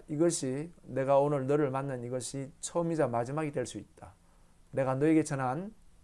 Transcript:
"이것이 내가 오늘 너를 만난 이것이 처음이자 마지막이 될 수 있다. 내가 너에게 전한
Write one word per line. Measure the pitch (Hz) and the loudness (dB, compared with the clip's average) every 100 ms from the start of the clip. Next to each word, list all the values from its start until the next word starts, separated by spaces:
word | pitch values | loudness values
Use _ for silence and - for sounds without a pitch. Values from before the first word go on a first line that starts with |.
| - | -6
"이것이 | 147 170 170 131 135 170 - | 2 2 2 -2 -4 -8 -14
내가 | - 131 131 139 | -6 -2 4 6
오늘 | 147 147 131 | 4 2 2
너를 | 147 139 | 2 2
만난 | 135 139 123 | 0 -4 -6
이것이 | 120 127 117 139 135 - | -4 -6 -6 -8 -10 -10
처음이자 | - 170 170 160 131 | -6 -2 0 2 0
마지막이 | 117 123 147 151 | 0 -2 -4 -4
될 | 147 117 | -4 -6
수 | 104 | -8
있다. | - - 95 - _ _ - _ - | -14 -20 -20 -20 _ _ -20 _ -8
내가 | 127 131 | -2 0
너에게 | 131 156 160 | 2 4 4
전한 | 151 135 131 147 202 - - - | 2 -2 -2 -4 -8 -14 -20 -20